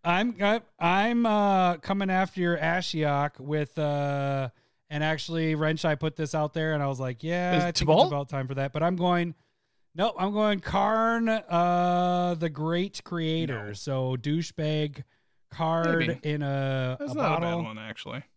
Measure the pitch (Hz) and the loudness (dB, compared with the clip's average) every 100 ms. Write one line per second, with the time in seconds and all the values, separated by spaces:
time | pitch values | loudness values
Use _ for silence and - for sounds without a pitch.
0 | 170 180 233 208 202 226 - _ 170 190 | 2 2 0 0 0 0 -2 _ 2 2
1 | 220 233 233 208 202 190 180 170 - 196 | 2 2 2 4 4 4 4 0 -2 -2
2 | 196 185 190 - 175 170 160 175 175 165 | 2 0 0 0 0 2 0 0 -2 0
3 | 151 143 143 - 135 151 143 - 151 143 | 2 2 0 -4 -4 -2 -2 -2 0 0
4 | 143 139 139 139 127 _ _ _ _ 151 | 0 -2 -2 -2 -4 _ _ _ _ -2
5 | 156 156 - 165 160 156 156 160 170 147 | -2 -2 -2 0 0 2 0 0 0 0
6 | 160 156 151 160 151 165 156 151 139 131 | -2 -4 -4 -2 -2 -2 -2 0 -2 -2
7 | 131 120 160 175 180 180 175 165 147 160 | -6 -6 -4 -2 2 2 2 0 4 6
8 | 349 143 139 139 131 135 139 151 165 180 | 6 2 -4 -6 -4 -4 -4 0 0 2
9 | 180 175 175 - _ _ _ _ _ 156 | 2 2 0 -6 _ _ _ _ _ -2
10 | 220 - 190 208 214 196 - 190 202 220 | -2 0 -2 2 2 2 0 0 2 2
11 | 226 233 226 220 - 170 175 175 180 175 | 2 2 2 0 0 2 4 4 2 2
12 | 180 180 180 170 165 147 156 170 196 - | 2 2 0 0 -4 -2 -2 -2 -2 -6
13 | - 175 160 160 160 117 104 101 - 135 | -8 -4 -2 -2 -2 -4 -8 -10 -4 -2
14 | 127 131 143 160 165 - 151 151 151 139 | -2 -2 -2 -2 -2 -4 -2 -2 -2 -6
15 | - _ _ _ _ - 160 165 165 165 | -16 _ _ _ _ -4 0 0 2 2
16 | 165 147 151 147 143 139 135 135 127 127 | 0 -2 -4 -4 -2 -2 -2 -2 -2 -4
17 | 285 285 233 165 170 170 165 110 110 - | -6 -2 0 0 -2 -4 -6 -8 -12 -12
18 | - 123 - | -10 -12 -14